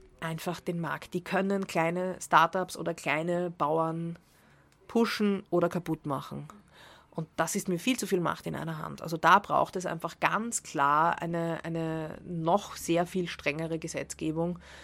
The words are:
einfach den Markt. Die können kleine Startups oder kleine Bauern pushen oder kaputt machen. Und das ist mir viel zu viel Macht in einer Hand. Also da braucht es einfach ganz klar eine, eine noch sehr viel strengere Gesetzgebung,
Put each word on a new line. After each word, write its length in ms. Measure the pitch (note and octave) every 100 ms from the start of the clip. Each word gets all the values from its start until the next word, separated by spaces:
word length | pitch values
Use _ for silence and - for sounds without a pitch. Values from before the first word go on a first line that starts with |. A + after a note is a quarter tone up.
| - -
einfach 420 | D#3+ D#3+ - E3+
den 180 | - E3+
Markt. 340 | D#3 D3 -
Die 80 | F#3
können 460 | - F#3 G3 G3 F#3+
kleine 480 | E3+ E3 F3 F#3 F3+
Startups 560 | - D#3+ E3 F#3 F3 -
oder 160 | E3
kleine 580 | E3+ - D3 E3+ F3 F3+
Bauern 680 | E3+ D3 E3 D#3+ E3 E3+ E3+ _ _ _ _ _ _ -
pushen 560 | A#3 A3+ - G#3 G3 -
oder 180 | F3 E3+
kaputt 380 | F3 E3 D#3 D3
machen. 420 | C#3 D3+ C#3 D3 - - - - - _
Und 160 | - D#3 -
das 200 | E3 G3+
ist 120 | G3
mir 100 | E3+
viel 220 | B3+ C4
zu 80 | G3
viel 140 | F#3
Macht 260 | D#3 E3 E3+
in 80 | D#3
einer 240 | D#3+ D#3
Hand. 220 | - D3
Also 160 | E3 E3
da 220 | E3 F#3+
braucht 360 | - C#3+ - F#3
es 100 | F3
einfach 340 | E3 E3 -
ganz 440 | D#3+ G3+ A#3 -
klar 580 | - D#3 C#3+ D3 E3+ -
eine, 380 | E3+ E3+ E3 E3
eine 540 | E3 E3 E3 D#3+ D#3 - -
noch 500 | F3 D#3+ G3+ - -
sehr 300 | - E3+ F3
viel 220 | F#3+ E3+
strengere 520 | - D3+ D3 D#3+ D#3+
Gesetzgebung, 800 | E3 C#3+ C#3 - D#3+ D#3 E3+ F3 - -